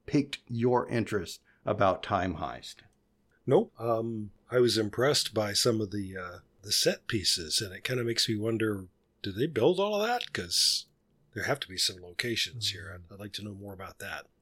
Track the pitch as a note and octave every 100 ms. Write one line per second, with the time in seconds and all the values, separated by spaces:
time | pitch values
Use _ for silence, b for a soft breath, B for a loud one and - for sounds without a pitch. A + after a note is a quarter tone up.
0 | - D3 C3+ - - A#2 B2 B2 - A#2
1 | G#2+ G#2+ E2+ - b b - G2+ G2+ F2+
2 | - G2+ F#2 E2 D2+ A#1+ - - - _
3 | _ _ _ _ - D3 A#3 - A2+ A2+
4 | A2+ A2 G#2 - - B2 A#2+ G#2 G#2+ G#2
5 | C3 C#3+ - A2 G#2+ G2+ B2+ A2+ G#2 G#2
6 | F#2+ F#2+ F2+ F2+ - _ G2 - - G3+
7 | - A2+ F2+ - D#2+ - G#2 F#2+ - B2+
8 | A#2 A2+ - G#2+ A2 A2+ A2 G2+ F#2+ _
9 | _ _ G2+ F#2+ D3+ B2 B2+ F3+ G3+ G#3
10 | G#3+ A#3+ - - F2 - - - - _
11 | _ _ _ G#2 G2 - - F#2 - F#2
12 | F2 F2 A#2+ A2+ - A#2+ G#2 F#2+ F#2+ F2+
13 | F2 F#2+ G#2 - G#2 G2 G2+ F#2+ F#2 -
14 | G2 D#2 - _